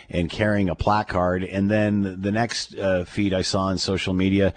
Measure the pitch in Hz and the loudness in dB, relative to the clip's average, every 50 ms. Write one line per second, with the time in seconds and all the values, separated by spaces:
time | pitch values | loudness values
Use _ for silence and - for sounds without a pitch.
0 | - - - 87 87 78 - - 107 107 104 101 98 90 80 - - 107 104 107 | -12 -6 -2 -2 -2 -2 -2 0 0 2 2 2 2 0 0 0 0 2 2 2
1 | 104 - - 90 90 90 90 92 92 87 92 98 98 101 107 107 107 104 104 104 | 0 -2 0 0 2 2 0 0 -2 -4 -2 0 0 2 2 2 2 2 2 0
2 | 98 95 92 92 95 101 104 110 120 107 - - - - - 101 98 95 92 90 | 0 -2 -4 -4 -2 -2 0 0 -2 -2 -4 -8 -8 -10 -6 -2 0 0 0 0
3 | 87 - - 107 104 98 92 92 87 - - 98 95 95 92 87 - - 95 90 | -2 -4 -2 -2 0 0 0 0 0 0 -2 0 0 0 -2 -2 -2 -2 -2 -2
4 | - 98 92 92 95 95 98 98 95 92 - | -2 -2 0 2 2 2 4 4 2 2 0